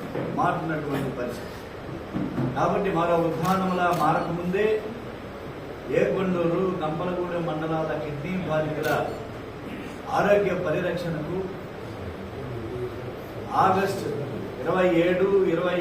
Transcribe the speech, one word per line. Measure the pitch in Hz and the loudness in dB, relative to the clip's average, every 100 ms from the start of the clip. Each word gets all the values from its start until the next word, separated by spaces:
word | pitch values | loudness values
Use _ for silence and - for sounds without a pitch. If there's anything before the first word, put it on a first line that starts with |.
| - - - 143 | -8 -6 -4 0
మారుతున్నటువంటి | 160 165 160 156 143 139 131 123 | 0 0 -2 -4 -2 -2 -4 -4
పరిస్థితి. | 123 120 - - - - - - - - - - 131 - | -6 -6 -10 -12 -12 -12 -10 -10 -6 -4 -4 -2 -2 2
కాబట్టి | 175 196 - 165 | 2 2 2 2
మరో | 170 170 165 | 4 4 2
ఉద్దానంలా | 143 175 190 185 180 175 165 | 0 2 2 2 2 2 4
మారకముందే | 151 165 170 170 180 190 214 214 - - - - - - - - - - - - | 4 2 0 -2 0 2 4 2 0 -8 -10 -10 -12 -10 -10 -10 -10 -10 0 2
ఏర్కొండూరు, | - 190 185 175 170 170 185 175 | 4 2 2 2 2 2 2 0
కంపలగూడెం | 156 165 180 175 175 170 160 | -2 -2 -2 -2 -2 -2 -2
మండలాల | 156 160 160 156 151 147 | -2 0 0 0 -2 -4
కిడ్నీ | 139 170 185 156 | -6 -4 -2 0
బాధితుల | 156 151 - - - - - - - - - - - - - - 165 | 0 0 0 0 2 0 -4 -8 -10 -10 -10 -10 -8 -10 -10 -2 2
ఆరోగ్య | 185 202 185 175 156 | 6 6 6 2 0
పరిరక్షణకు | 180 185 175 170 156 151 185 190 - - - - - - - - - - - 110 123 123 - - - - - - 160 190 | 0 0 -2 -2 -4 -4 -4 -4 -6 -10 -10 -10 -8 -8 -8 -10 -8 -8 -8 -6 -6 -6 -6 -8 -8 -10 -10 0 4 6
ఆగస్టు | 190 196 - - - - - - - | 6 2 0 -2 -4 -4 -6 -6 -4
ఇరవై | 165 185 180 165 175 | 0 4 6 6 6
ఏడు, | 180 196 196 175 | 6 6 6 6
ఇరవై | 165 175 175 | 4 2 2